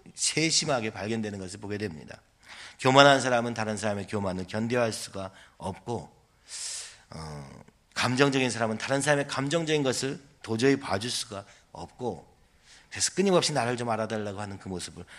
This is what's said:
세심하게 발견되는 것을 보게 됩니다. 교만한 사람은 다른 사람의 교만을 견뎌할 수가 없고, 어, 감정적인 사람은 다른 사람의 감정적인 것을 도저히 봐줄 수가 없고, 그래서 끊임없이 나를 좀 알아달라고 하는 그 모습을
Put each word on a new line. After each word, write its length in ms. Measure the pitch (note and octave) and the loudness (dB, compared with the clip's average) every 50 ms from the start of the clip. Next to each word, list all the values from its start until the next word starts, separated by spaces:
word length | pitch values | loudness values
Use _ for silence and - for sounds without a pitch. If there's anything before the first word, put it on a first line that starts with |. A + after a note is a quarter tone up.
| - - - | -20 -18 -8
세심하게 760 | - - - - D3+ D#3 D#3+ D3+ - E3 D3+ C#3 B2 A2 A2 | -4 -2 0 0 2 2 2 2 2 2 2 0 0 0 -2
발견되는 480 | G#2 F#2+ F#2+ G#2+ A2+ A2+ G#2+ G#2+ G2+ G2 | -6 -4 -4 -2 -2 -2 -2 -4 -6 -8
것을 220 | F#2+ F2+ F#2 G2+ | -10 -10 -10 -10
보게 160 | G#2 G2 G#2 | -8 -6 -6
됩니다. 440 | G#2 G#2+ G2+ D#2+ C#2+ B1 - - - _ _ _ _ _ - - - - - - - | -4 -4 -6 -6 -8 -14 -16 -18 -18 _ _ _ _ _ -20 -20 -18 -18 -18 -8 0
교만한 440 | - C3 C3 C#3 C#3 C#3+ C#3 C3+ A#2 | 4 6 10 10 10 10 10 8 4
사람은 320 | C3 B2 A#2+ A#2 A#2+ A#2 | 2 2 2 0 0 -2
다른 240 | A2 A2 G#2+ G#2+ G2+ | -2 -2 -2 -2 -2
사람의 280 | G#2 G#2+ G2+ G2+ F#2+ | 0 -2 -2 -2 -4
교만을 400 | - - G#2 G2 F#2+ F#2 F#2 F#2 | -4 -2 -2 -2 0 -2 -4 -4
견뎌할 460 | F2 - G#2+ A2+ A#2 B2 B2 A#2+ A2+ G#2 | -4 -4 -2 -2 0 2 2 2 0 0
수가 380 | - - - - G2 F#2+ F#2+ - - - - _ | -4 -8 -10 -10 -10 -10 -10 -12 -16 -20 -20 _
없고, 580 | - - F#2+ F#2 - - - A#2+ G2 D2 - - _ _ _ _ _ _ - - - - - - - - - - - - - | -12 -10 -10 -10 -8 -8 -6 -6 -6 -6 -10 -18 _ _ _ _ _ _ -16 -14 -12 -10 -10 -10 -10 -12 -14 -18 -20 -20 -18
어, 400 | - D#3+ D#3 D#3 D3+ - C#3 C3+ C3+ - - - _ _ _ _ - | -16 -14 -12 -12 -12 -12 -14 -16 -16 -20 -20 -20 _ _ _ _ -6
감정적인 560 | - - B2 B2+ B2 C#3 C#3+ C3 C3+ C3 B2 | -2 -2 0 4 6 6 6 6 2 0 0
사람은 260 | G#2+ A2+ A#2 A2 A2 | 0 0 -2 -2 -2
다른 240 | G#2+ - - C3+ C#3+ | -4 -4 -2 -2 0
사람의 280 | C#3 D3+ D3 C#3+ C#3 C#3 | 2 2 2 2 2 -2
감정적인 540 | - C3 C3+ C#3 D#3 E3+ E3 D#3 D#3 D3+ C#3 | -2 -4 -2 0 0 0 0 0 0 2 2
것을 380 | C3 A#2+ - - C3+ D3 - - - - _ - | 2 0 0 -2 -4 -6 -8 -12 -20 -20 _ -8
도저히 360 | - A2+ A2 B2 C3+ C#3 C3+ | -6 -2 2 4 4 4 4
봐줄 320 | C#3 - F#2+ G2+ G#2+ B2 | 0 -2 -4 -4 -2 -4
수가 360 | A#2 - - - G#2+ G2 G2+ - - - _ _ - | -6 -6 -6 -8 -10 -12 -12 -14 -20 -20 _ _ -16
없고, 640 | - F2 F2 - - B2 A#2 F#2 D2+ - - _ _ _ _ _ _ _ - - - - - | -14 -14 -14 -12 -8 -6 -6 -6 -8 -12 -20 _ _ _ _ _ _ _ -20 -20 -20 -20 -14
그래서 220 | - G2+ - - - | -6 -4 -2 -2 0
끊임없이 400 | - F#3+ G3+ F#3 E3+ - - D3+ | 2 2 4 6 4 4 2 0
나를 240 | C#3 A#2 A#2+ B2 A#2 | 0 0 0 -2 -2
좀 100 | A#2+ A#2+ | -2 -2
알아달라고 540 | A2+ G#2+ A2 G#2 A2+ G#2+ G#2 G#2 G2 G2 G#2 | -2 -2 -2 -2 -4 -4 -4 -6 -6 -8 -8
하는 160 | G#2 G2+ F#2 | -8 -10 -12
그 100 | - F#2+ | -10 -8
모습을 360 | F#2 F2 - - D#2 F2 F2 - - | -8 -8 -8 -10 -14 -16 -18 -18 -18